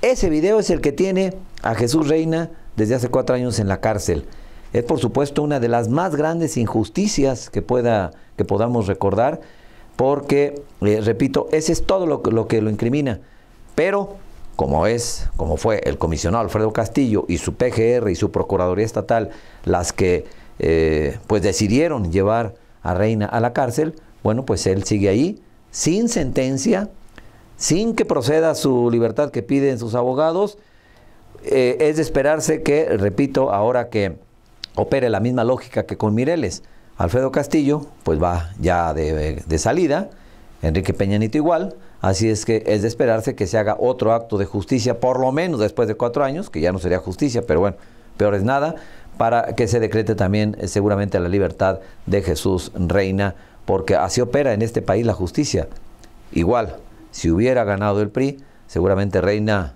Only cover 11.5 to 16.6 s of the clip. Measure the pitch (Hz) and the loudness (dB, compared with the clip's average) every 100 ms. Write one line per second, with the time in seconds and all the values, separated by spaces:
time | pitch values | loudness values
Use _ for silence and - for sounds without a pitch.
11.5 | 156 156 160 - 190 170 135 95 113 107 | 0 0 0 2 0 0 0 0 0 2
12.5 | 113 107 104 117 143 139 107 - - - | 0 0 0 0 0 -2 -4 -10 -20 -20
13.5 | - - - 170 202 196 - - - - | -20 -8 -2 0 0 -4 -10 -18 -16 -12
14.5 | - 69 71 95 117 117 - - - 78 | -4 0 2 2 0 -2 -2 -2 -2 -2
15.5 | 76 117 107 - 73 82 80 85 113 104 | -2 0 0 -2 -2 -2 -2 0 0 0
16.5 | 107 | 0